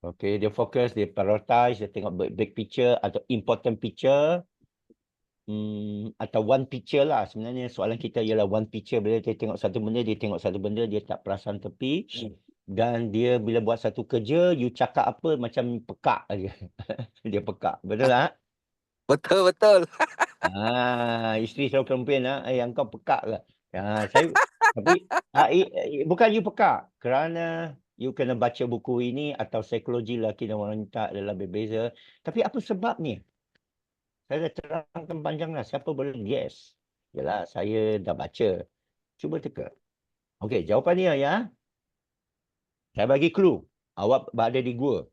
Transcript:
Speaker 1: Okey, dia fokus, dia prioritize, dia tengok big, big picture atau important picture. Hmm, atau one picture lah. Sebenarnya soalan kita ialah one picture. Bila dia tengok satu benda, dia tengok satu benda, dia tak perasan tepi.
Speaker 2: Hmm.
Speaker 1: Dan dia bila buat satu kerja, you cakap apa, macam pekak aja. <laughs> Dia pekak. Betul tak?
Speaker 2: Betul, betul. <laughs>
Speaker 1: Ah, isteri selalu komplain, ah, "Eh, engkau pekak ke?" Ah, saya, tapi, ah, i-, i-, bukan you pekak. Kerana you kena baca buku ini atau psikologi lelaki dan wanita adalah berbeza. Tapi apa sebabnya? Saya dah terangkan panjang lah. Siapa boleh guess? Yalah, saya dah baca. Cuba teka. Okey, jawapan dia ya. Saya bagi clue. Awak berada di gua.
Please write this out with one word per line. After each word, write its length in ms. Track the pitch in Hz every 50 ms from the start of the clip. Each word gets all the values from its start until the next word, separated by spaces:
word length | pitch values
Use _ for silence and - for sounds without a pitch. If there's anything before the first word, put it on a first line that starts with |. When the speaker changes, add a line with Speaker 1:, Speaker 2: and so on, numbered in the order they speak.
Speaker 1:
Okey, 380 | - 87 87 _ - 101 101 104
dia 80 | 101 107
fokus, 460 | 104 - 120 - - 131 123 120 -
dia 100 | 110 101
prioritize, 720 | - - - 98 98 107 107 - - 123 120 123 123 120 98
dia 120 | 107 98
tengok 220 | - 107 92 101 87
big, 160 | 90 95 - 85
big 180 | 92 107 - -
picture 400 | - 110 98 - - 123 123 120 - -
atau 160 | 101 - - - _
important 480 | 123 110 - - 117 - - 127 113
picture. 680 | 110 - 113 - - - 131 135 143 147 156 175 175 175 _ _ _ _ _ _ _ _ _ - _ _ _ _ _ _ _ _ _ _
Hmm, 680 | - 104 107 107 107 107 104 104 107 104 104 104 110 -
atau 240 | _ 113 110 - 113
one 220 | 110 104 131 135 135
picture 400 | - - 127 - - - 143 139
lah. 240 | 156 147 117 101 -
Sebenarnya 400 | - 113 110 120 123 127 123 120
soalan 320 | - - 95 107 113 110
kita 240 | - 113 - 120 113
ialah 240 | 107 110 110 104 98
one 180 | 101 110 110
picture. 380 | 107 - 110 - - - 117 101
Bila 160 | 104 113 113
dia 160 | 101 117 110
tengok 240 | - - 110 90 98
satu 240 | - 101 90 117 107
benda, 160 | 107 113 120
dia 160 | 120 110 107
tengok 240 | 107 - 107 98 85
satu 180 | - 101 92 101
benda, 300 | 98 104 107 107 117 107
dia 160 | 101 104 -
tak 240 | - 90 - _ 98
perasan 320 | 98 95 - 117 104 98
tepi. 480 | - 107 - _ 131 131 147 175 233 _
Speaker 2:
Hmm. 240 | - 120 120 107 98 _ _ _ _ _
Speaker 1:
Dan 500 | _ - 98 95 113 120 120 117 117 110
dia 240 | 98 110 120 123 123
bila 240 | 123 107 110 113 117
buat 220 | 110 104 117 113 -
satu 220 | 110 107 - 110 _
kerja, 460 | - 117 110 104 143 170 175 180 175
you 160 | 139 120 123
cakap 320 | 113 - 127 120 - 143 123
apa, 320 | 131 120 - - 165 156
macam 460 | 131 120 117 - - 120 120 120 113 -
pekak 400 | - 98 _ - 143 120 - - _
aja. 200 | 98 101 92 98 - - 101 90 _ _
<laughs> 320 | - - 135 - 117 - _ _ _
Dia 160 | 113 101 101 104
pekak. 400 | 107 101 _ - 92 - - -
Betul 240 | 92 104 107 131 131
tak? 220 | 123 123 147 - - _ _ _ _ _ _ _ _ _ _ _ _ _ _
Speaker 2:
Betul, 340 | - 139 147 - - 175 196 190
betul. 340 | 180 175 _ - 214 208 185 170
<laughs> 440 | - - - 302 - - - - - - _
Speaker 1:
Ah, 960 | - 214 - 196 214 - 120 123 123 123 123 120 120 117 117 113 113 113 110 110
isteri 320 | 113 110 - - 139 127
selalu 160 | 139 135 131
komplain, 400 | - 135 127 123 135 143 135 127
ah, 160 | 127 139 135 - -
"Eh, 100 | 131 127
engkau 300 | 120 120 120 - 139 110
pekak 340 | - 110 _ - 139 -
ke?" 160 | - 107 110 - - _ _ _ _ _ - 92
Ah, 320 | 98 104 107 107 107 98
saya, 240 | - 480 - 330 330 392 466 - _ _ 453 453 -
tapi, 320 | - 302 320 359 370 - _ - - - _ - 139
ah, 140 | 156 - 147
i-, 160 | 180 190 - - - - -
i-, 140 | 147 143 131 160
bukan 260 | 180 175 233 220 208
you 80 | 220
pekak. 480 | 180 208 - - 220 175 123 - - _ _ _
Kerana 800 | _ 120 127 135 156 165 165 165 170 165 165 165 170 160 139 - _ _ _
you 160 | _ 117 131
kena 240 | 123 - 139 123 123
baca 300 | 113 120 120 - - 127
buku 400 | 123 120 113 _ - 127 120 123
ini 320 | 123 120 139 147 147 143 -
atau 240 | 110 - - 117
psikologi 560 | 107 - 120 113 - - 120 120 117 107 123 117
lelaki 300 | 110 110 104 - 123 107
dan 100 | 107 107
wanita 540 | 104 104 107 110 107 95 - 117 107 - -
adalah 220 | 101 98 101 104
berbeza. 560 | 92 98 92 87 104 110 107 110 110 113 120 - - - - _ _ _
Tapi 160 | - - 226
apa 160 | - - - 262
sebabnya? 600 | 190 - 220 185 190 233 - - 165 147 107 87 - _ _ _ _ _ _ _ _ _ _ _ _ _ _ _ _ _ _ _ _
Saya 220 | _ 139 156 165 156
dah 40 | -
terangkan 640 | - - 147 160 165 156 _ _ 170 160 160 165 160
panjang 320 | 147 160 156 151 165 160
lah. 100 | 160 143
Siapa 300 | 110 - - 139 - -
boleh 240 | 151 131 135 143 135 123
guess? 560 | 104 98 131 135 135 - - - - _ _ _ _ _ _ _ _ _ _
Yalah, 300 | 64 67 73 98 104 87
saya 540 | - _ - 92 104 110 110 110 107 107 104
dah 160 | 92 92 87
baca. 480 | 73 - - _ - 117 104 92 87 - _ _ _ _ _ _ _ _ _ _ _
Cuba 180 | - 156 156 156
teka. 320 | - 151 - - - - _ _ _ _ _ _ _ _ _ _ _ _ _ _
Okey, 220 | - 107 123 104 82
jawapan 300 | - 104 120 - 175 175
dia 180 | 180 185 180 151 135
ya. 140 | 139 139 170 208 247 202 _ _ _ _ _ _ _ _ _ _ _ _ _ _ _ _ _ _ _ _ _ _ _ _ _ _ _ _
Saya 140 | _ 107 104
bagi 240 | 120 135 139 156 170
clue. 320 | - 190 196 180 127 90 - _ _ _ _ _ _
Awak 400 | - 98 107 131 135 - - -
berada 240 | 113 113 117 123 131
di 160 | 127 127 120
gua. 320 | 120 131 143 120 90 71 _